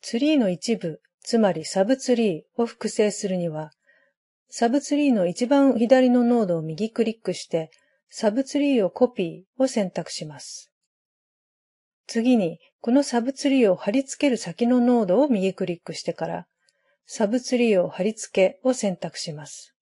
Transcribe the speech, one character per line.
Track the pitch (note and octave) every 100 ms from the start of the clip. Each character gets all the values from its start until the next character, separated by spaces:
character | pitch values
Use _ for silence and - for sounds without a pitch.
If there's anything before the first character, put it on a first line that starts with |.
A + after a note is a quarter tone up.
ツ | - A#3
リ | C#4+ D#4
ー |
の | G#3+
一 | F3 - A3+
部、 | E3+ D3+ _ _
つ | - A#3
ま | G#3
り | D#3+
サ | D#3 F#3+ G3
ブ | C4
ツ | -
リ | A#3+ A3 D#3+
ー | _ -
を | A#3
複 | - G#3+
製 | - G#3
す | G3+ G3
る | F#3
に | E3+
は、 | D3+ D#3 _ _ _ _ _ _ _ _
サ | - A#3
ブ | C#4
ツ | - D4
リ | D4
ー |
の | A#3 F3
一 | F3 A#3+
番 | C#4 C#4 A#3
左 | A#3 C4 C4
の | B3 A#3+
ノ | A#3+
ー | G3
ド | E3+
を |
右 | D#3+ D#3+ A3
ク | - A3
リ |
ッ | A3
ク | -
し | F3 -
て、 | E3 D#3+ _ _ _ _
サ | - A3
ブ | G#3+
ツ | C4+ D4
リ | C#4+ C4
ー | F#3
を |
コ | - B3
ピ | - F3 D#3+ F#3 _
ー |
を | C4
選 | B3 F#3+
択 | - E3
し | - D#3
ま | C#3
す。 | - - - _ _ _ _ _ _ _ _ _ _ _ _ _ -
次 | A3+ A#3 B3
に、 | F3+ E3 _ _
こ | -
の | B3+
サ | C#4 A#3+
ブ | A#3
ツ | C4+ C#4+
リ | C4+
ー | A3
を | F3+
貼 | -
り | G#3+
付 | C4+ -
け | C#4+
る | A#3+
先 | - E3 A#3+
の | B3
ノ | A#3+ A#3+
ー | G3+
ド | F#3+
を | D4
右 | A3 F#3+
ク | F#3 F3+
リ | E3+
ッ |
ク | -
し | D#3+
て | -
か | E3 E3
ら、 | E3+ F3 _ _ _ _ _ _
サ | - G#3
ブ | B3
ツ | - B3
リ | A#3
ー | G3
を | F3
貼 | -
り | F#3
付 | A3 - - F#3+ -
け | C4
を |
選 | B3+ G#3 F3+
択 | F3 -
し | -
ま | D3+ C#3+
す。 | - - _